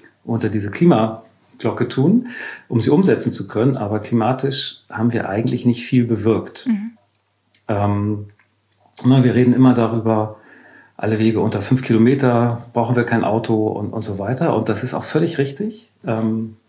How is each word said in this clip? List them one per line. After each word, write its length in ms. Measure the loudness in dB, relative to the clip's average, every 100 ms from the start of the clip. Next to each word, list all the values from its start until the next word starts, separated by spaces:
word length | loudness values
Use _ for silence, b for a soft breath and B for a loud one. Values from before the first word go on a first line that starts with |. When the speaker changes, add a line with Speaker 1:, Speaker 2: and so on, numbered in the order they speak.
| B _ -6
Speaker 1:
unter 240 | -4 -2
diese 200 | -4 -4
Klimaglocke 1160 | 2 4 4 2 -4 -16 _ _ -6 -4 -2 -2
tun, 400 | 0 2 2 B B B B -4
um 140 | 0
sie 80 | 2
umsetzen 420 | 4 4 2 0
zu 160 | -4 -4
können. 300 | 0 0 0
Aber 220 | -2 -4
klimatisch 800 | -2 0 0 0 -2 -4 -6 -12 -12
haben 240 | -4 -2
wir 160 | -2 -2
eigentlich 360 | -2 -2 -2 0
nicht 200 | -2 0
viel 180 | 0
bewirkt. 640 | 2 0 0 0 -2 -8 -4
Speaker 2:
Mhm. 300 | -4 -4 -12 _ _ _ _ _ _ -6
Speaker 1:
Ähm, 560 | -2 -2 -2 -2 -4 -10 _ _ _ _ _ _ -2 4
na, 180 | 4
wir 100 | 4
reden 200 | 4 4
immer 200 | 6 6
darüber, 640 | 6 2 0 0 0 -2 B B B B B B -8
alle 220 | -2 2
Wege 220 | 2 2
unter 220 | 0 -2
fünf 180 | 0 0
Kilometer 840 | 2 4 4 4 2 2 2 -2 -6
brauchen 240 | -2 0 0
wir 80 |
kein 200 | 0 0
Auto 440 | 0 -2 0 0 0
und, 240 | -2 -6
und 120 | -8
so 160 | -8 -6
weiter. 360 | -4 -2 0 0
Und 140 | -2
das 140 | -4
ist 100 | -4
auch 100 | -6
völlig 360 | -4 -2 -2 -2
richtig. 500 | -4 -4 -8 -10 -18 _ -6
Ähm, 520 | -2 -2 -2 -6 -12